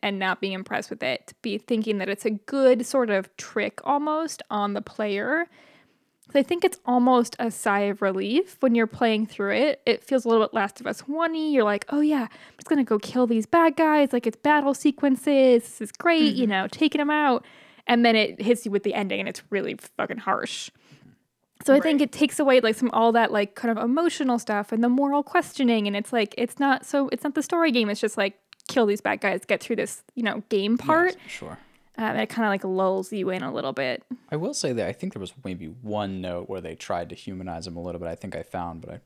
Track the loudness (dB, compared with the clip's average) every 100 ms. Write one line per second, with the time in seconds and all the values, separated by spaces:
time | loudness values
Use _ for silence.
0 | -6 -4 -2 -2 -4 -8 -6 -6 -6 -6
1 | -4 -4 -8 -12 -8 -6 -2 -2 -2 -2
2 | -4 -4 -4 -4 -4 4 4 4 2 0
3 | 2 0 -2 -10 -8 -4 -4 -4 -2 -2
4 | 0 -4 -4 -8 -8 -4 -4 -4 -8 -6
5 | -4 -4 -2 -2 -4 _ _ _ _ _
6 | _ _ _ 0 2 2 0 -2 0 2
7 | 4 4 2 -2 -6 -4 0 0 0 0
8 | 0 0 0 0 0 0 2 4 2 2
9 | 0 2 -2 -4 -2 0 0 0 0 -2
10 | 0 0 4 4 4 0 -4 -4 -8 -8
11 | -6 -4 -2 -2 0 2 2 0 -2 0
12 | 2 2 -2 -8 -20 -14 -2 0 2 0
13 | -2 0 2 2 2 4 4 4 4 4
14 | 4 2 -2 -2 2 2 2 0 0 2
15 | 2 2 2 4 6 6 2 -12 -14 -4
16 | 2 4 4 2 0 0 -2 0 0 2
17 | 0 2 2 0 -2 -20 -20 _ 0 4
18 | 4 4 2 0 0 0 0 -2 -2 -2
19 | -2 -4 -6 -10 -6 -6 -4 -8 -10 -8
20 | -6 -6 -4 -2 -4 -10 -14 _ _ -20
21 | _ _ _ _ _ -6 4 4 6 2
22 | 2 0 0 2 4 6 4 0 0 2
23 | 4 4 2 2 -2 -2 -4 -2 0 2
24 | 0 0 0 -2 -2 -4 -2 0 2 2
25 | 2 0 0 0 -2 0 2 2 0 -2
26 | -2 0 -2 -2 -4 0 0 0 0 -2
27 | 0 -2 -4 -4 -2 2 2 2 0 0
28 | -2 -2 -4 -4 _ -20 -4 0 2 2
29 | 0 0 0 -2 0 -2 0 -2 -4 -6
30 | -14 -6 -4 -4 -2 -2 0 0 2 2
31 | 2 -2 -12 -14 -14 -16 -20 _ _ -6
32 | -4 -2 -4 -2 -2 0 -2 0 0 0
33 | -4 -4 -4 -4 -6 -6 -6 -4 -4 -6
34 | -10 -16 -8 -6 -6 -4 -4 -2 -4 -4
35 | -8 -10 -12 -12 -12 -10 -12 -14 -8 -6
36 | -4 -6 -6 -8 -8 -10 -10 -12 -6 -6
37 | -6 -12 -12 -12 -10 -10 -10 -10 -10 -8
38 | -8 -10 -10 -12 -10 -8 -8 -10 -14 -16